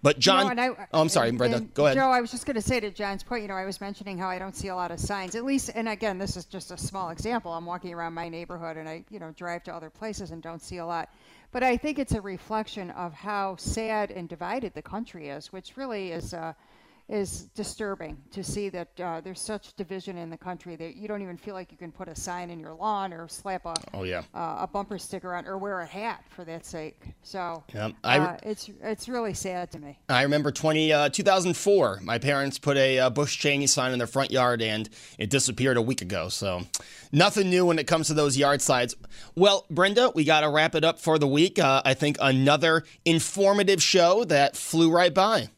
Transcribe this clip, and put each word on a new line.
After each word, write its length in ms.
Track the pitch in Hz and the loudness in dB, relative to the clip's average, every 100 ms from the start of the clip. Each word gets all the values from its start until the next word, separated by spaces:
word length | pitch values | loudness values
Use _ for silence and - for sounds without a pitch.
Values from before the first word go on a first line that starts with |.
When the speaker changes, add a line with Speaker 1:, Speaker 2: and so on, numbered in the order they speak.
Speaker 1:
But 160 | 143 147 | 4 4
John, 300 | 165 190 196 | 4 6 4
Speaker 2:
You 80 | 240 | 2
know, 60 | |
and 160 | 254 233 | -2 -2
I, 80 | 196 | -2
Speaker 1:
oh, 80 | - | 2
I'm 80 | 160 | 4
sorry, 180 | 151 117 | 4 2
Speaker 2:
and, 100 | 117 | 2
Speaker 1:
Brenda. 200 | 123 120 | 0 0
Speaker 2:
and 160 | 113 | -4
Speaker 1:
Go 120 | - 147 | 2 4
ahead. 120 | 135 | 4
Speaker 2:
Joe, 120 | 262 | 4
I 120 | 254 | 2
was 100 | 233 | 0
just 140 | 247 - | -8 -6
gonna 160 | 240 | -4
say 180 | 208 247 | 0 -2
to 100 | 208 | -2
John's 320 | 196 202 196 | -6 -6 -6
point, 200 | - 240 | -6 -8
you 80 | 208 | -6
know, 60 | 190 | -6
I 100 | 190 | -6
was 160 | 190 | -8
mentioning 360 | 196 202 202 185 | -10 -12 -10 -6
how 120 | 185 | -6
I 100 | 185 | -6
don't 160 | 190 190 | -8 -10
see 140 | 196 | -8
a 60 | 180 | -4
lot 160 | 175 | -6
of 80 | 170 | -6
signs, 340 | - 202 185 208 | -6 -4 -6 -6
at 80 | |
least, 280 | 254 277 - 226 | 0 0 0 -4
and 140 | 226 | -4
again, 280 | 214 220 185 | -2 -2 -2
this 200 | 196 185 | -6 -8
is 80 | - | -10
just 260 | - - | -14 -12
a 60 | 180 | -8
small 320 | - 190 180 | -8 -6 -8
example. 420 | 165 214 240 180 | -6 -4 -4 -4
I'm 140 | 165 170 | -8 -8
walking 280 | 175 185 | -10 -8
around 200 | 170 165 | -8 -8
my 160 | 165 170 | -8 -8
neighborhood 480 | 165 170 175 165 156 | -10 -12 -10 -10 -10
and 100 | 160 | -10
I, 160 | 165 147 | -12 -14
you 100 | 208 | -16
know, 140 | 160 160 | -16 -12
drive 260 | 175 175 | -10 -10
to 120 | 175 165 | -10 -14
other 140 | 156 | -14
places 420 | _ 220 196 185 | _ -10 -8 -10
and 100 | 165 | -12
don't 200 | 160 165 | -12 -14
see 160 | - 180 | -12 -10
a 80 | 170 | -6
lot. 240 | 170 - _ _ - _ | -6 -6 _ _ -20 _
But 120 | 254 | 0
I 120 | 254 247 | 2 2
think 240 | 294 285 | -2 -4
it's 140 | 269 | -2
a 80 | 220 | -4
reflection 680 | 196 185 - 220 214 - 180 | -4 -12 -6 -4 -4 -8 -10
of 200 | - 175 | -8 -10
how 460 | 151 202 208 196 180 | -10 -6 -4 -4 -6
sad 520 | - - 220 214 202 | -6 -6 -2 -2 -2
and 200 | - 170 | -6 -10
divided 440 | 170 175 240 226 | -8 -6 -6 -6
the 80 | 151 | -10
country 460 | - 196 240 175 147 | -10 -10 -10 -12 -12
is, 240 | 139 - | -12 -12
which 240 | - - - | -16 -16 -12
really 380 | 269 214 190 | -8 -6 -6
is, 200 | 170 156 | -8 -10
uh, 200 | 175 160 160 _ _ _ _ _ | -10 -10 -12 _ _ _ _ _
is 360 | 214 190 - - - | -4 -4 -6 -14 -10
disturbing 600 | 202 - 214 196 156 147 139 | -10 -6 -8 -6 -10 -14 -14
to 140 | - | -12
see 260 | 185 - 202 | -8 -6 -6
that, 320 | 180 170 - | -8 -12 -10
uh, 180 | 175 165 | -8 -8
there's 220 | 165 185 | -10 -12
such 340 | - 214 - - | -8 -8 -10 -12
division 400 | 175 190 185 175 | -10 -8 -10 -12
in 140 | 170 | -12
the 80 | 165 | -12
country 380 | 185 175 180 160 | -12 -12 -12 -12
that 200 | 165 - | -12 -12
you 120 | 208 | -8
don't 160 | 208 | -8
even 140 | 196 170 | -8 -12
feel 180 | - 185 | -12 -12
like 160 | 180 | -14
you 60 | - | -16
can 140 | 170 | -18
put 160 | - 175 | -14 -14
a 80 | 160 | -10
sign 360 | - 180 180 | -8 -8 -10
in 80 | 170 | -12
your 160 | 156 160 | -14 -6
lawn 360 | 208 208 190 | -4 -2 -4
or 160 | 170 165 | -8 -14
slap 380 | - 202 185 175 | -12 -8 -8 -6
a, 80 | 165 - - | -10 -8 -8
Speaker 1:
Oh, 80 | |
yeah. 180 | 95 90 - - | -6 -6 -8 -8
Speaker 2:
uh, 220 | 165 - | -8 -6
a 80 | 185 | -6
bumper 280 | 202 196 196 | -6 -8 -10
sticker 340 | - 196 185 | -10 -10 -8
on 140 | 175 170 | -10 -8
or 100 | 190 | -8
wear 220 | 202 190 | -6 -8
a 80 | 165 | -8
hat 360 | 185 220 196 _ | -8 -8 -10 _
for 160 | - 165 | -18 -14
that 220 | 165 - | -14 -12
sake. 340 | 170 156 - - - | -12 -12 -14 -20 -20
So, 400 | - 196 175 165 - | -14 -8 -8 -10 -12
Speaker 1:
Yeah, 200 | 107 107 107 | -8 -8 -6
I 140 | - 131 | 2 2
re- 80 | 160 | 2
Speaker 2:
uh, 120 | 170 | -4
it's, 260 | 214 214 - 202 | -8 -10 -10 -12
it's 260 | - 214 - | -8 -8 -6
really 240 | 247 226 | -6 -6
sad 380 | 190 196 180 175 | -6 -8 -8 -10
to 80 | 165 | -12
me. 180 | 143 143 _ | -18 -20 _
Speaker 1:
I 140 | 127 | 2
remember 300 | 139 147 147 | 4 2 0
twenty, 420 | 127 156 156 156 | 0 0 2 4
uh, 160 | 151 147 | 4 4
two 140 | - | 2
thousand 340 | 196 190 180 170 | 4 4 2 0
four, 420 | 202 202 127 98 | 4 4 4 0
my 160 | 92 117 | -2 -2
parents 400 | 123 139 139 135 | 2 0 0 -2
put 180 | - 139 | 0 4
a, 220 | 135 131 | 4 6
uh, 100 | 127 | 4
Bush 300 | 120 147 - | 2 -2 0
Cheney 260 | 147 139 139 | 0 2 2
sign 260 | - 127 | 2 2
in 60 | 127 | 0
their 80 | 117 | -2
front 240 | 135 135 | 0 2
yard 320 | 127 123 120 | 4 4 2
and 260 | 110 107 110 - - - | 0 -2 -4 -10 -20 -6
it 140 | 104 | 0
disappeared 460 | 135 - 107 131 120 | 2 2 2 2 4
a 40 | |
week 220 | 113 135 | 2 -2
ago. 260 | 90 95 82 | -4 -6 -4
So 320 | - 101 90 90 - - - - | -4 -2 -4 -4 -10 -10 -20 -2
nothing 380 | 143 190 202 190 | 4 4 4 2
new 160 | 180 180 | 4 4
when 140 | 165 | 2
it 80 | 139 | 2
comes 180 | 160 156 | 0 2
to 40 | |
those 240 | 151 147 127 | 2 2 4
yard 240 | 139 143 | 4 4
signs. 320 | - 127 123 - - - - | 4 2 2 -4 -16 -16 -12
Well, 320 | - 196 196 - | 4 6 4 0
Brenda, 400 | 156 190 208 254 | 2 4 6 4
we 120 | - 151 | 4 6
gotta 220 | 156 151 | 6 6
wrap 280 | 147 156 156 | 4 4 4
it 80 | |
up 160 | 160 160 | 2 2
for 180 | - 156 | 2 4
the 100 | 147 | 4
week. 300 | 147 180 202 | 4 4 4
Uh, 240 | 147 135 | 4 4
I 120 | 131 135 | 4 2
think 220 | 151 147 | 0 2
another 640 | 135 131 135 147 165 160 - - | 2 4 6 6 4 2 0 -4
informative 800 | - 165 - 196 196 202 196 190 | 2 2 2 2 4 6 4 4
show 440 | - 185 170 196 220 | 6 6 6 6 4
that 300 | 147 139 - | 4 4 2
flew 360 | - 165 165 | -2 4 6
right 200 | 175 180 | 8 6
by. 380 | 165 196 220 113 | 6 4 4 -2